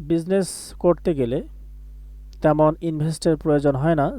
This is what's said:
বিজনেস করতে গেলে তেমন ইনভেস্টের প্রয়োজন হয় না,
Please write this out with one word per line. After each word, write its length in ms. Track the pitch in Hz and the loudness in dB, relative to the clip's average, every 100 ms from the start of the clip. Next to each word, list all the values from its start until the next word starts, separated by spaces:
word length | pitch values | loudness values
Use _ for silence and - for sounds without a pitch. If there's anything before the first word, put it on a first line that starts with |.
| 147 | -2
বিজনেস 640 | 165 165 196 180 - - - | -2 0 0 0 -6 -14 0
করতে 360 | 175 165 190 | 2 2 2
গেলে 240 | 147 120 139 277 - - - - - - - - - | 0 0 -2 -6 -14 -18 -18 -18 -18 -16 -16 -18 0
তেমন 320 | 156 151 156 156 | 2 6 4 2
ইনভেস্টের 560 | 170 156 156 156 175 156 | -4 -2 -2 0 0 2
প্রয়োজন 380 | 160 147 143 135 | 2 4 4 2
হয় 180 | 156 | 2
না, 120 | 160 143 | 2 2